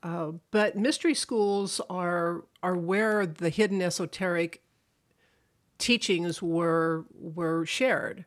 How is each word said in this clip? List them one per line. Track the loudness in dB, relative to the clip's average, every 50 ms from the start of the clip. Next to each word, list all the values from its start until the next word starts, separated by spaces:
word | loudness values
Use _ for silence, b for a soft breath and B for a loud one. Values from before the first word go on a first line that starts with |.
Uh, | -8 -6 -6 -6 -6 -6 -8 -12 _ _
but | 2 4 4 4 2 2
mystery | 2 2 2 2 2 0 2
schools | 2 -2 -2 0 2 2 2 2 0 0 -2 -4 -6 -6 -4
are, | -4 -2 -2 0 0 0 0 0 -2 -4 -8 _ _ _ -2
are | 0 0 0
where | 0 0 2 2 4 2 2 2 0
the | 0 -2 -2 -2 -2
hidden | 2 2 2 2 4 2
esoteric | 0 0 0 -2 -4 -6 -4 -4 -2 0 2 0 0 -2 -4 -12 _ _ _ _ _ _ _ _ _ _ _ _ _ _ _ _ _ _ _ _ _ _ _ _
teachings | 0 2 2 2 2 0 0 0 0 -2 -4 -4
were, | -4 -2 0 2 2 2 2 2 2 0 0 -4 -6 -10 -18 -16
were | -14 -12 -8 -4 -2 -2 0 0 -2
shared. | -2 -2 0 2 2 2 0 -2 -4 -8 -10 -16